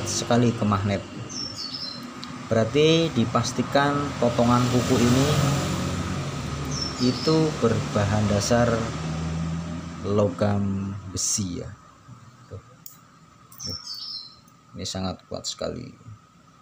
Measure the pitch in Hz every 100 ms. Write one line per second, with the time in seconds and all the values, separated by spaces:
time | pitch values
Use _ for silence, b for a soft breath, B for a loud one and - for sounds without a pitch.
0 | - - - 120 123 113 104 98 101 98
1 | - - - - - - - - - -
2 | - - - - - 113 113 139 156 160
3 | 165 117 113 120 117 - 123 139 143 143
4 | 143 - 120 120 120 123 123 123 120 127
5 | 120 127 143 - - - - - - -
6 | - - - - - - - - - -
7 | 123 123 156 160 156 - 117 107 - 107
8 | 98 107 104 104 - 120 117 113 113 -
9 | - 80 80 80 82 82 85 82 85 -
10 | 95 104 104 - 104 101 98 98 98 101
11 | 95 95 - - 95 85 82 - - -
12 | - - - - - 98 - - - -
13 | - - - - - - - - - -
14 | - - - - - - - - 92 95
15 | 92 85 - - - - - - - -
16 | - - _ _ - -